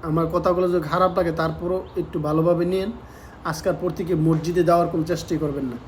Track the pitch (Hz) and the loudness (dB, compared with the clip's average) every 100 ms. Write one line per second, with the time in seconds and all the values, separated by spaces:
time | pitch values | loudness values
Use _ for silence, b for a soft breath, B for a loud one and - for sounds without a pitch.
0 | 160 156 165 175 175 180 185 175 151 170 | 0 0 2 2 2 2 2 0 0 2
1 | 185 175 170 156 160 160 175 185 - - | 2 2 0 0 -2 -2 -4 -4 -4 -8
2 | 160 160 151 156 165 170 175 190 196 233 | -6 -4 0 2 4 2 2 0 -2 -8
3 | B B B B 170 160 190 165 175 160 | B B B B -6 -2 -2 -2 -2 -4
4 | 170 165 156 160 160 175 170 170 170 165 | -2 2 2 2 0 2 4 4 4 0
5 | 156 165 - 156 151 143 131 120 | -2 -4 -2 -4 -2 -4 -6 -8